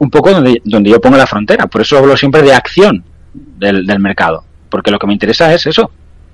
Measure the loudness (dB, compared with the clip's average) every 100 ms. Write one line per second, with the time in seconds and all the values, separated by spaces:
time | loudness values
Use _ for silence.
0 | 0 0 2 2 2 0 -2 -2 2 2
1 | 4 2 2 -2 -2 -2 -2 -4 0 2
2 | 2 2 2 2 4 2 0 0 2 0
3 | -8 -20 -20 -20 -20 -6 -4 -2 -2 -2
4 | -4 -4 -4 -6 -12 _ _ -6 -4 -4
5 | -4 -2 -2 0 0 0 0 -2 -4 -8
6 | -20 -20 -20